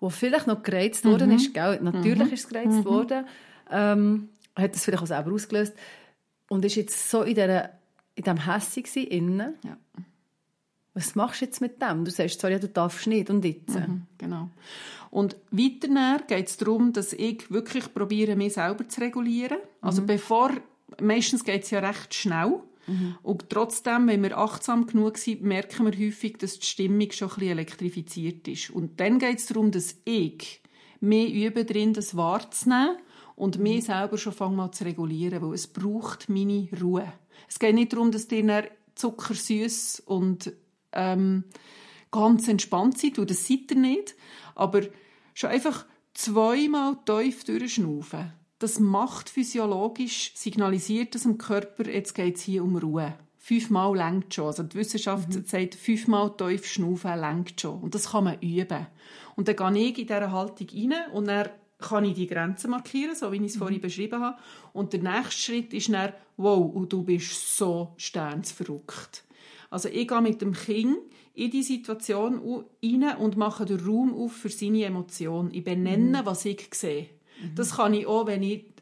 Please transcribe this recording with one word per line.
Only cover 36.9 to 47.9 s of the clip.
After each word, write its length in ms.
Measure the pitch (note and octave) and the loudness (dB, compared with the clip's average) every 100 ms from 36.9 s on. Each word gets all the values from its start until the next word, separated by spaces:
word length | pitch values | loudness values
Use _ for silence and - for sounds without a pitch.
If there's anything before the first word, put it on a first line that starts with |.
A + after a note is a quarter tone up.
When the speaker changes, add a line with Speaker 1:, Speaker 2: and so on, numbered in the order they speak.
| F3+ F3 - _ - - | 0 -2 -12 _ -20 -12
Speaker 2:
Es 100 | - | 0
geht 160 | A3+ | 4
nicht 180 | A3 A#3 | 6 4
darum, 180 | A#3 A#3 | 4 2
dass 180 | G#3+ A3 | 2 0
ihr 140 | A3 G#3+ | 2 4
dann 180 | G#3 G#3 - _ | 4 0 -8 _
zuckersüß 1080 | - A#3+ A3+ - G#3 - G#3+ A3+ A3+ - - - | -4 -4 -4 -6 -6 -2 0 0 -2 -4 -6 -4
und, 460 | F#3+ F#3+ F3+ - - _ _ _ | 0 2 0 -4 -14 _ _ _
ähm, 520 | - F#3 F#3 F#3+ F#3+ F#3 - - - - - - | -2 0 2 2 2 -2 -12 -20 -20 -20 -20 -6
ganz 380 | A3 G#3+ A3+ A3+ | 2 6 6 6
entspannt 500 | G#3 - F3+ A3 B3+ | 0 2 2 2 2
seid, 200 | D4+ C#4 | 0 0
weil 80 | G3 | 0
das 200 | F3+ - | 0 2
seid 240 | C4 C4 | 0 2
ihr 60 | C4 | 2
nicht. 380 | B3+ D#4 G4+ - - - - | 4 2 -2 -12 -20 -20 -14
Aber 260 | - F#3+ G3+ G3+ - - _ _ | -2 2 2 0 -8 -20 _ _
schon 160 | - - | -6 -2
einfach 340 | C4 D4+ - - _ _ | 0 0 -4 -8 _ _
zweimal 800 | - - G#3 A3 B3+ D4 D4 C#4 C#4 | -4 0 4 4 4 2 2 0 -2
tief 400 | - G#3+ B3+ B3+ | 0 2 2 -2
durchschnaufen. 880 | - A3 A#3+ - E3+ | -4 -2 -2 0 0